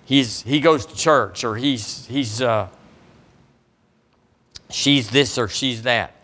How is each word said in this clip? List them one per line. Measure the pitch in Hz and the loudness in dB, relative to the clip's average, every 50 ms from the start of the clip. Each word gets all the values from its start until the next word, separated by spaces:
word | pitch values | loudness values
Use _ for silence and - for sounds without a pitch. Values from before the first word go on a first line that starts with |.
| _ | _
he's, | - 135 139 127 110 - - | 0 2 2 2 0 -4 -8
he | - 120 143 151 | -4 -2 -2 4
goes | 135 165 156 123 98 | 4 4 4 4 0
to | - - | -6 -8
church," | - - 160 151 131 107 90 90 - - | 0 2 4 4 4 2 0 -4 -6 -4
or | 113 104 | -4 -4
he's, | 113 131 143 135 113 104 - - - - | -2 -2 -2 -2 -2 -6 -10 -12 -14 -12
he's, | - 123 143 127 110 104 117 | -6 -4 -4 -4 -4 -4 -2
uh, | 131 117 113 107 95 90 - - - - - _ _ _ _ - _ _ _ _ _ _ _ _ _ _ _ _ _ _ _ _ _ _ _ _ _ _ _ _ _ _ _ - - - | 0 2 2 0 -2 -4 -12 -20 -20 -20 -20 _ _ _ _ -20 _ _ _ _ _ _ _ _ _ _ _ _ _ _ _ _ _ _ _ _ _ _ _ _ _ _ _ -20 -16 -10
she's | - - - 143 143 135 113 107 | -8 -2 2 2 2 2 2 2
this | 120 143 135 107 - 127 | 2 2 2 2 0 -2
or | 113 | -4
she's | 98 - - 135 131 117 113 | -2 -4 -4 -4 -4 -6 -4
that. | 113 127 120 110 87 - - _ | -2 0 0 0 -2 -4 -10 _